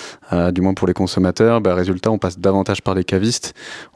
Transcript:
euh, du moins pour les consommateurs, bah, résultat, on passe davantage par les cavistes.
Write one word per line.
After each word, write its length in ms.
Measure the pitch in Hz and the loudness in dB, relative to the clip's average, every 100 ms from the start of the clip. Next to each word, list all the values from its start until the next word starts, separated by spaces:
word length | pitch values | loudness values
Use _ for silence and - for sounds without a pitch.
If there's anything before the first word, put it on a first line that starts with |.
| - - - | -18 -18 -4
euh, 180 | 87 87 | 0 2
du 100 | 87 | 2
moins 140 | 95 98 | 0 2
pour 120 | 92 | 0
les 60 | |
consommateurs, 680 | 92 95 - 92 - 113 117 | 0 0 0 0 4 2 4
bah, 120 | 98 | 2
résultat, 380 | 90 92 92 113 | 2 0 0 0
on 80 | 107 | 0
passe 180 | 92 85 | -2 -2
davantage 460 | 98 98 95 101 | 2 2 0 -2
par 100 | - | -2
les 100 | 95 | -2
cavistes. 520 | 90 95 110 120 - - - - - | 0 0 0 -2 -8 -14 -18 -18 -16